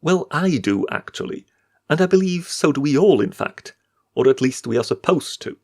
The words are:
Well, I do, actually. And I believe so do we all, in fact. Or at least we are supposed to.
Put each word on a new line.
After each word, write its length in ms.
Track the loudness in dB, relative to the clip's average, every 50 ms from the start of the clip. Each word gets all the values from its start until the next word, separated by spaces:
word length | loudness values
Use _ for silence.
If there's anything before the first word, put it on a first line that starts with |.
Well, 260 | 0 0 0 0 0 -4
I 280 | -4 -2 0 0 0 0
do, 280 | 0 0 0 0 -2 -4
actually. 560 | -4 -6 -8 -8 _ -10 -10 -8 -10 -12 -14 _ _ _ _ _ _ _ _ _
And 120 | 0 2
I 60 | 2
believe 420 | 4 4 2 2 2 -2 -4 -6 -8
so 240 | -10 0 0 0
do 80 | 0 2
we 160 | 0 0 2
all, 240 | 4 4 4 4 4
in 120 | 2 -2
fact. 420 | -4 -6 -8 -8 -8 -14 _ -20 -20 _ _ _ _ _ _ _ _
Or 140 | 0 2 2
at 120 | 2 2
least 260 | 0 -2 -2 -4 -8
we 100 | -4 -4
are 80 | -4 -2
supposed 580 | -2 -6 -4 _ 0 0 0 -2 -8 -14 -12
to. 160 | -12 -14 -14 _